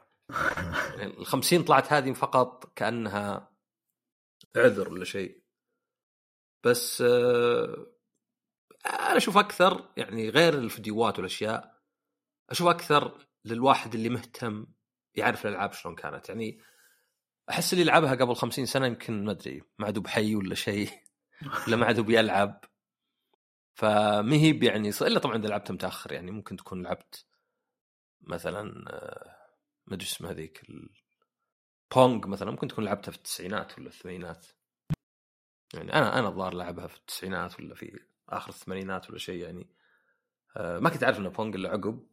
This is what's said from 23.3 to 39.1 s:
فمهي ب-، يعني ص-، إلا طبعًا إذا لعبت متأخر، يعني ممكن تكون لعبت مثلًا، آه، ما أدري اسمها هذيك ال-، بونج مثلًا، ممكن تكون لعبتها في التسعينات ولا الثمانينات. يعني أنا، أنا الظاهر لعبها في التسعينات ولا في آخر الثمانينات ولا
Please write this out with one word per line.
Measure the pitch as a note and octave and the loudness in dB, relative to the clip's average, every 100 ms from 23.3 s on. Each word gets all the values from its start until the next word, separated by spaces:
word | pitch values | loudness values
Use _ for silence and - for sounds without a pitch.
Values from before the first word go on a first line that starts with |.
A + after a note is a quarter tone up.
| _ _ _ _ | _ _ _ _
فمهي | - G#2+ G#2+ G#2+ G#2 G#2+ D3+ D#3+ | -2 2 4 4 2 4 6 6
ب-، | B2 | 6
يعني | A#2 G#2 G#2 | 4 2 -2
ص-، | G2+ | 0
إلا | D#3 G#3 | 0 2
طبعًا | C#3 A2+ | 0 -2
إذا | G#2+ | -2
لعبت | G#2 - | -4 -6
متأخر، | F2+ F#2 - - | -8 -8 -8 -10
يعني | - F2+ | -10 -10
ممكن | G#2+ - F2+ | -12 -12 -14
تكون | - F#2 | -12 -10
لعبت | F2 F2+ _ - - _ _ _ _ _ _ _ _ _ | -6 -8 _ -20 -20 _ _ _ _ _ _ _ _ _
مثلًا، | - E2+ E2+ F#2 G#2 - - | -12 -8 -6 -8 -10 -12 -14
آه، | - - - - - _ _ _ _ - | -14 -14 -14 -18 -20 _ _ _ _ -12
ما | |
أدري | F#2+ F#2+ | -8 -8
اسمها | - F2+ | -8 -8
هذيك | E2+ D#2+ - - | -10 -12 -16 -20
ال-، | - - _ _ _ _ _ _ _ _ _ _ C3 | -18 -20 _ _ _ _ _ _ _ _ _ _ 6
بونج | B2+ A2+ F#2+ | 6 6 -2
مثلًا، | F#2+ G2+ | -6 -6
ممكن | - C3+ | -6 -8
تكون | - | -6
لعبتها | G2+ G2+ - | -2 -4 -6
في | - | -14
التسعينات | - - F2+ G2+ - - | -12 -10 -6 -8 -8 -14
ولا | - | -18
الثمانينات. | - F2+ F2+ F2 E2+ - _ _ _ _ - _ _ _ _ _ _ _ | -16 -14 -12 -12 -14 -20 _ _ _ _ -8 _ _ _ _ _ _ _
يعني | E2 E2+ | -14 -2
أنا، | D#3 - B2+ | 2 2 2
أنا | G#2 | 0
الظاهر | F#2 F#2 | -2 -4
لعبها | F2+ F2 F2 D#2+ | -6 -8 -10 -12
في | - | -16
التسعينات | - - F#2+ F2+ F2 - | -14 -10 -6 -6 -6 -10
ولا | - - | -16 -16
في | - - _ _ - | -18 -18 _ _ -12
آخر | F#2 - | -10 -10
الثمانينات | - - F#2+ F#2+ F#2+ | -14 -10 -8 -6 -8
ولا | - | -10